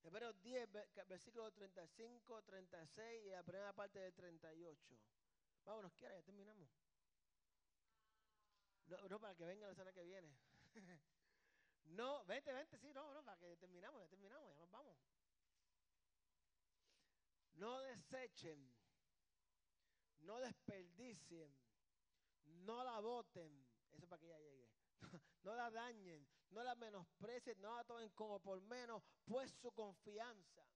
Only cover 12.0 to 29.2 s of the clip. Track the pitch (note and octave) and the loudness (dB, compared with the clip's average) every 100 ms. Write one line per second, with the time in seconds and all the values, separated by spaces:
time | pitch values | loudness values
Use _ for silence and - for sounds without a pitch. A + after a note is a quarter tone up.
12 | B3 C#4+ F3+ A#3+ C#4+ B3+ D#4 A3 C4 C4+ | 8 6 6 4 6 2 0 -6 -6 -4
13 | D4+ C#4+ C4 F3+ F3 E3+ F#3 F3+ G#3 C#4+ | -4 -4 -6 -8 -8 -8 -8 -8 -8 -8
14 | F3 F#3 G3 C4+ B3 C#3+ F3 G#3 C#4+ D#3 | -10 -12 -10 -10 -10 -12 -10 -10 -10 -14
15 | _ _ _ _ _ _ _ _ _ _ | _ _ _ _ _ _ _ _ _ _
16 | _ _ _ _ _ _ _ _ - - | _ _ _ _ _ _ _ _ -20 -20
17 | - _ _ _ _ D3+ G#3 C4 C4+ A3 | -20 _ _ _ _ 0 2 4 2 -2
18 | - C4 B3+ - E3+ D3+ C3 A#2+ - _ | -2 -2 -2 -2 -4 -4 -8 -16 -20 _
19 | _ _ _ _ _ _ _ _ _ _ | _ _ _ _ _ _ _ _ _ _
20 | _ - D#3+ A3+ B3+ - - G3 F3 F3 | _ -12 -2 2 2 2 -2 -2 -4 -6
21 | B3 F3 D#3+ E3+ D3+ C3+ B2 _ _ _ | -4 -4 -6 -6 -8 -12 -20 _ _ _
22 | _ _ _ _ D3 E3 F#3+ A#3 B3+ A3+ | _ _ _ _ -14 -2 2 4 6 6
23 | G#3+ A#3+ A3 F#3 D#3+ C#3+ B2+ A2+ _ D3 | 6 6 2 -4 -6 -8 -14 -20 _ -12
24 | F3 F3 E3 D#3+ D3+ C3+ A#2 - _ _ | -8 -8 -8 -10 -10 -12 -14 -20 _ _
25 | - E3+ - - F#3 A#3 A#3+ A3+ A#3+ A3+ | -6 -6 -8 -2 4 6 6 4 0 0
26 | F#3 D#3 C#3 - _ G3+ B3 A#3+ A3+ G3+ | -4 -6 -10 -18 _ 2 4 4 2 -2
27 | E3+ - G#3 A#3+ B3+ G3+ G3+ A#3+ A#3+ A#3 | -2 -2 0 2 2 0 2 2 2 0
28 | A3 - G#3+ G3+ F#3+ F#3+ G3 B3 A#3+ A3 | -2 2 2 4 4 2 2 -2 2 0
29 | - - | 0 -14